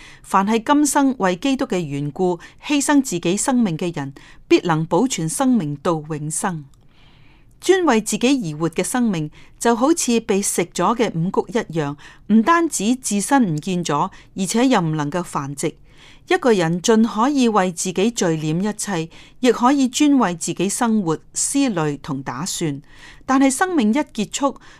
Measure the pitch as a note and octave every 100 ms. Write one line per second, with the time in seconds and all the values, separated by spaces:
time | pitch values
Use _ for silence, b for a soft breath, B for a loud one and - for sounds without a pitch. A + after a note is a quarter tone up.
0 | B B - F#3+ G3 A3+ A3+ D4 D4 D4
1 | C4+ B3+ F#3+ F3+ C#4 C4+ C4+ F#3 D#3 C#3+
2 | D3 - F3+ F3 B B - C#4+ C4+ C#4+
3 | C4 F3 E3+ G3+ - B3 G#3+ D#3+ F3+ D#3+
4 | C#3 B B B - E4+ F3+ D#3 E3 F3
5 | C4 - D#3+ - C4 A#3+ D3 C#3+ F#3+ D#3+
6 | D3+ D3+ D3+ - G#3+ D#3+ C#3 - b b
7 | b b b b b _ - F#4+ E4 A3
8 | G#3+ G#3 A#3+ C#4 E3+ D3+ E3 F3 F3+ B3+
9 | A#3 F3 D3+ b b b A#3 A#3 C4+ E4+
10 | - A#3 A3+ G3 G3+ - F3 - F3+ A#3
11 | G#3+ E3 F3 A3+ - A3 - D#3+ C#3+ D3
12 | B B - A3 A3+ E4+ E4+ - G3+ B3+
13 | - G3+ G3 C#4 G#3 D3+ F#3+ F3 E3 D3
14 | F#3 B B - F#3+ A3+ C4 A3+ E3 D#3
15 | D3 F3 F3 D#3+ C#3 C#3+ E3 - b b
16 | b b - F4+ C4+ G#3+ E3 F3 E3+ A3
17 | A3+ G#3+ B3+ C#4+ A#3 G#3 F#3 E3+ F#3 F3+
18 | G#3+ A#3 F#3 D#3+ D3+ E3 G#3 G#3 - F3
19 | E3 B B B B3+ - A#3+ C#4+ B3+ -
20 | D4+ C#4 G3+ E3+ - - G3 - A#3 A3
21 | E3 D#3 - - - C#4 C4+ E3+ D3+ C#3
22 | - C#3 C#3 B2 F3+ - E3 C#3 B B
23 | B B - C4+ C4+ C4+ F#4 E4+ G#3+ B3
24 | D4 - G3 - C#4 - B